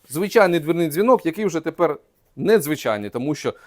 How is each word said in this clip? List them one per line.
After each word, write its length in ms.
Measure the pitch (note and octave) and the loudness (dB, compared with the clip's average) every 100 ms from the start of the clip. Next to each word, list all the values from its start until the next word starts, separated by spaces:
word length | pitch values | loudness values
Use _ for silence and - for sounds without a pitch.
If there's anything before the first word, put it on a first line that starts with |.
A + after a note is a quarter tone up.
| _ | _
Звичайний 500 | C#3 G3 A3+ F#3+ E3+ | -6 0 4 4 4
двірний 300 | D3+ E3+ E3+ | 0 -2 -2
дзвінок, 360 | D3 A3+ B3+ E3+ | 0 2 2 2
який 200 | E3 G#3 | -4 -2
вже 140 | D#3+ | -2
тепер 380 | E3 D#3+ E3+ C#3+ _ _ _ - | -4 0 0 -2 _ _ _ -6
незвичайний, 720 | D#3+ A3 C#3+ D3+ B2 G#2 G#2 | 2 2 2 -2 -2 -2 -4
тому 260 | A#2+ C3+ D3+ | -6 -4 -4
що 180 | B2 - | -6 -8